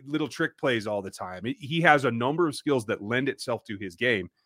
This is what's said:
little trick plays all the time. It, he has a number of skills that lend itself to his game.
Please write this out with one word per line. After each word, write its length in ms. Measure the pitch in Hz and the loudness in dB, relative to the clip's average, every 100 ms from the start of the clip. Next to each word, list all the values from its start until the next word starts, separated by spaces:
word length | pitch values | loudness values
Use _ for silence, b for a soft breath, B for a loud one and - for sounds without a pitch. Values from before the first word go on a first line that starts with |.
| 135 | -6
little 220 | 151 143 | -4 -4
trick 280 | - 156 - | -2 -4 -2
plays 280 | 139 117 107 | 0 0 0
all 160 | 104 | -4
the 80 | 95 | -4
time. 340 | - 92 92 | -8 -10 -8
It, 120 | 110 - | -6 -6
he 220 | 135 165 | -4 2
has 240 | 165 147 | 6 6
a 60 | 127 | 4
number 340 | 117 127 160 165 | 2 0 2 0
of 80 | |
skills 320 | - 147 131 107 | 0 0 2 2
that 160 | 104 | -4
lend 260 | 101 123 139 | 0 0 0
itself 360 | 127 - 110 | -4 -4 -6
to 120 | - 98 | -6 -10
his 180 | 95 85 | -10 -2
game. 340 | 120 107 90 _ | 0 0 -2 _